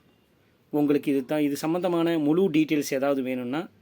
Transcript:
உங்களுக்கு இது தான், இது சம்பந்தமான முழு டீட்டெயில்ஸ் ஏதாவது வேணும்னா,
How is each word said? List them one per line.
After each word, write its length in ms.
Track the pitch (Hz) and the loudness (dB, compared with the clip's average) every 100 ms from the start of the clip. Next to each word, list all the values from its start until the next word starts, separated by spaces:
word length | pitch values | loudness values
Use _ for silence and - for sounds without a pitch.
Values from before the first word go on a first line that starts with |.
| _ _ _ _ _ _ _ | _ _ _ _ _ _ _
உங்களுக்கு 400 | 147 147 147 147 | 0 2 2 2
இது 140 | 139 | -2
தான், 180 | 123 151 | 0 0
இது 140 | 147 143 | 0 -2
சம்பந்தமான 640 | 156 175 185 170 165 165 | -2 -2 0 0 0 0
முழு 320 | 143 160 190 | 2 2 2
டீட்டெயில்ஸ் 440 | 151 151 156 139 | 2 2 0 0
ஏதாவது 280 | 139 139 139 | 0 0 0
வேணும்னா, 460 | 127 127 123 143 202 _ | -2 -4 -6 -6 -8 _